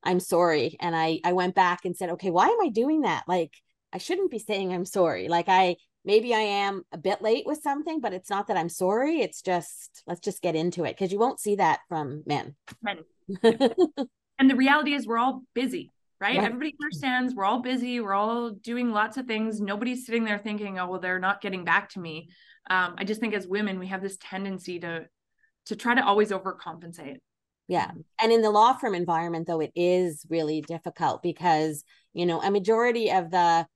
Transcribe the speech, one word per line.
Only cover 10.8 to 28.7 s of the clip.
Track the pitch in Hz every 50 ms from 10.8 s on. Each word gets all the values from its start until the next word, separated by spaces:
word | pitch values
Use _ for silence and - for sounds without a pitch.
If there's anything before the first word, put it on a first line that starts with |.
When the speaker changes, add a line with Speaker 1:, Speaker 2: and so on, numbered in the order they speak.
| 165
Speaker 1:
it." | 127 - -
'Cause | 196 180 190
you | 202
won't | 226 254 277 -
see | - 208 208
that | 196 185 160 151 - - _
from | 170 160 151 135 135 151 -
men. | 147 147 139 - - 143 _ _ - - _
Speaker 2:
Men. | - 208 196 165 160 _ _ _ _ -
Speaker 1:
<laughs> | 196 180 - 226 226 226 277 233 - - 359 302 - - 269 - _ _ _ _ _ -
Speaker 2:
And | 269 269
the | 269
reality | 233 262 269 285 302 302 294 285
is | 285 233 208
we're | 233 233
all | 240 262 262 262 - _ _
busy, | 233 262 262 - 170 - - _ _ _ _ _ _
right? | 196 202 254
Speaker 1:
Right. | - 214
Speaker 2:
Everybody | 233 233 247 294 311 285 - 302
understands | 302 294 147 277 262 254 254 254 254 262
we're | 196 190
all | 196 226 247
busy. | 240 254 254 254 247 247 247 240
We're | 226 196 196
all | 196 208 220 233 240 240 233
doing | 208 190 _ 233 233 247 247 240
lots | 220 208 214 220 -
of | 269 254 254
things. | 220 214 220 220 214 202
Nobody's | 208 196 202 208 233 247 254 247 -
sitting | - 226 233 226
there | 220 208 202
thinking, | 208 220 208 208 208 202 190 185
"Oh, | 180 180
well, | 185 180
they're | 175 185 185 185
not | 185 190 196 190
getting | - 202 190 185 175
back | 170 170 196 202 -
to | - 190
me." | 175 165 156 156 170 175 180 _ _ _ - _ _ -
Um, | 185 185 185 175 175 -
I | 196
just | 190 214 214
think | 233 226 208
as | 202 180 180
women, | 190 208 214 202 190 190
we | 180 190
have | 190 190
this | 190 196 196 -
tendency | - - 190 190 196 196 190 185 180 - 180 175
to, | 175 170 165 165 156 - _ _ _ _ _ _ _ _ _ _ _ -
to | 220
try | 190 - 233 240
to | 262 -
always | - 202 208 214 208
overcompensate. | 196 190 185 190 180 - - 180 160 165 170 170 170 - 151 135 127 127 _ _ _ _ _ _ _ _ _ -
Speaker 1:
Yeah. | 180 - - - - - - _ _ -
And | 214 226
in | 226 226
the | 220 214
law | 208 208 220 240